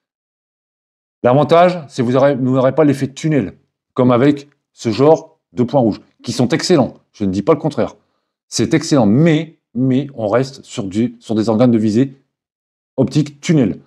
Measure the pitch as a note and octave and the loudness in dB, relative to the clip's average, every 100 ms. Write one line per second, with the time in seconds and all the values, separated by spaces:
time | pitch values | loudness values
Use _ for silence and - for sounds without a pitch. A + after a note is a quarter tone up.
0 | _ _ _ _ _ _ _ _ _ _ | _ _ _ _ _ _ _ _ _ _
1 | _ _ A#2+ C3 C#3+ E3 F3+ F3 C#3 - | _ _ 0 2 4 4 4 0 -8 -6
2 | A#2+ C3 C#3+ C#3+ B2+ C3 C3+ C3+ D3+ C3+ | -2 2 2 0 -2 0 0 2 0 0
3 | C3+ - D#3 C#3 F#2+ - _ _ _ - | -4 -6 -4 -2 -4 -8 _ _ _ -2
4 | B2+ A#2+ C#3 D3 - _ _ _ A#2+ G#2 | 0 2 2 0 -6 _ _ _ -6 0
5 | C#3+ D#3+ - _ _ E2+ A#2+ C#3+ A#2 F#2+ | 4 2 0 _ _ -4 -2 0 0 -2
6 | - _ - A2 A#2+ D#3 - E3+ A2 - | -10 _ -8 -4 -2 -2 0 0 0 -6
7 | _ - G2+ F#2 A#2+ D#3 D#3 B2 F#2 - | _ -8 -6 -2 0 -2 -2 -4 -6 -8
8 | _ _ _ _ _ - A#2 D#3+ D#3+ C#3+ | _ _ _ _ _ -4 -2 -2 0 0
9 | G#2 A#2 E3+ D3+ D#3+ - _ A#2 C3 B2+ | 2 2 2 0 -4 -14 _ -4 -2 -2
10 | C#3+ B2+ G#2+ A#2 C3+ - - - G2 G2 | -4 -6 -2 -2 -2 -8 -14 -10 -6 -4
11 | A#2+ A#2+ - A2 G#2+ A2 B2 A#2 A2 G#2 | -4 -6 -6 -2 0 2 2 2 0 0
12 | C3+ - _ _ _ _ _ _ _ - | -2 -6 _ _ _ _ _ _ _ -4
13 | A2+ D3+ D3 - - D#3 G#2+ D2+ | -2 -2 -4 -6 -2 0 0 -4